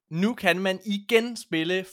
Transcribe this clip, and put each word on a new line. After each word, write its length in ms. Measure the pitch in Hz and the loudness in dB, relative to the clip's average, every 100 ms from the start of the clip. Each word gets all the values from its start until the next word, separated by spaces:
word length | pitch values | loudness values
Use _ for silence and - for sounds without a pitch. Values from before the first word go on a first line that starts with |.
| _ | _
nu 240 | 160 202 | 0 0
kan 260 | 226 196 175 | 2 2 2
man 200 | 190 190 214 | 0 -2 -4
igen 520 | 202 202 226 240 226 | -6 2 2 2 -6
spille 480 | - 165 160 185 185 | -4 -2 0 -2 -2